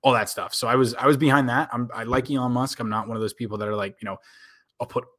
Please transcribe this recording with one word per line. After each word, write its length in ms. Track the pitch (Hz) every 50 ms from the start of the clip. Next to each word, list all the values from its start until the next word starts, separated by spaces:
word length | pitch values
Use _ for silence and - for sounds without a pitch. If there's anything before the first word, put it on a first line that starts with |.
all 120 | - 135 123
that 160 | 113 104 -
stuff. 240 | - - 92 98 -
So 120 | - 131
I 100 | 113 123
was, 180 | 131 131 113 117
I 120 | - 123
was 120 | 143 151 131
behind 300 | 156 143 135 143 131 123
that. 180 | 120 131 156 -
I'm, 180 | - 120 120 113 -
I 100 | - 113
like 260 | 117 127 131 123 123
Elon 220 | 139 135 127 123
Musk. 280 | 123 123 131 127 - -
I'm 80 | 117 110
not 180 | 107 110 107
one 100 | 110 113
of 40 | 110
those 140 | 110 104 -
people 240 | _ 120 104 107 104
that 100 | 107 104
are 80 | 107
like, 200 | 104 98 98 98 _
you 60 | 110
know, 100 | 101 98 - _ - - - - - _ _ _ _ _ _
"I'll 60 | -
put 180 | - - 123 - - _